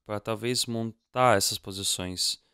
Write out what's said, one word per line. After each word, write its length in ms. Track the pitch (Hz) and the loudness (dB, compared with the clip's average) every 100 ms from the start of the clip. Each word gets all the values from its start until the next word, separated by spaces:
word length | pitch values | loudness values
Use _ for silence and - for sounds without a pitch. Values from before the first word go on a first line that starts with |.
| - | -8
pra 140 | 104 | -6
talvez 460 | - 107 117 123 - | -4 -4 -2 -2 -2
montar 720 | 113 113 - _ 123 127 101 | -2 -4 -8 _ 4 6 6
essas 200 | - 98 | 4 -2
posições. 840 | - 95 98 - 90 90 - - _ | -8 -6 -4 -4 -4 -4 -4 -4 _